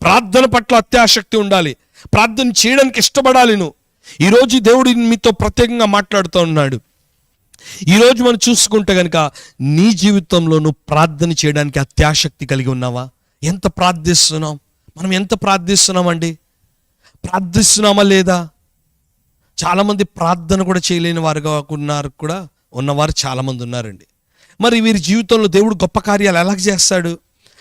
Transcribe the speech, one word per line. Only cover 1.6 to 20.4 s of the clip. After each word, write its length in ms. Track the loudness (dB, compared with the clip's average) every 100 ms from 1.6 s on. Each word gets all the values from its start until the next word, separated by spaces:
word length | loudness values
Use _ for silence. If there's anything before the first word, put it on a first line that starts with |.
| -2 -6 _ _ -2
ప్రార్థన 380 | 0 0 0 -2 0 2
చేయడానికి 320 | 2 2 0
ఇష్టపడాలి 580 | -2 0 2 4 4 2
నువ్వు. 160 | -2 -8 _ _ -12 -2
ఈరోజు 380 | 4 4 4 2
దేవుడు 300 | 4 4 4
మీతో 420 | 2 0 0 0
ప్రత్యేకంగా 540 | 0 -2 0 -2 0 0
మాట్లాడుతూ 540 | 0 -2 -2 -2 0
ఉన్నాడు. 400 | 0 0 -2 -4 _ _ _ _ _ _ _ _ -20 -6 2
ఈరోజు 360 | 4 6 4
మనం 140 | 2 0 0
చూసుకుంటే 460 | 0 0 0 0 0
కనుక, 360 | 0 0 -2 -6 -20 -6
నీ 300 | 0 2 2
జీవితంలో 680 | 2 2 2 0 0 2 2
నువ్వు 160 | 0 -4 -4
ప్రార్థన 420 | 0 0 0 -4
చేయడానికి 480 | -2 -2 -2 -2 -4
అత్యాసక్తి 680 | -4 0 0 0 -4 -6 -6
కలిగి 240 | -4 -4
ఉన్నావా? 400 | -4 -6 -8 -10 _ _ -10
ఎంత 240 | -6 -2 -4
ప్రార్థిస్తున్నాం? 920 | 0 -2 0 0 0 0 -2 -6 -10 _ _ _ -10
మనం 160 | -4
ఎంత 200 | -4 -2
ప్రార్థిస్తున్నామండి? 1040 | -2 0 -2 0 0 0 0 0 -2 -4 -8 _ _ _ _ _ _ _ _ -8
ప్రార్థిస్తున్నామా 800 | -6 -2 0 0 2 2 4
లేదా? 460 | 4 4 2 -2 -4 _ _ _ _ _ _ _ _ _ _ -8 -2
చాలామంది 380 | 0 0 -2
ప్రార్థన 580 | -4 -2 -2 -2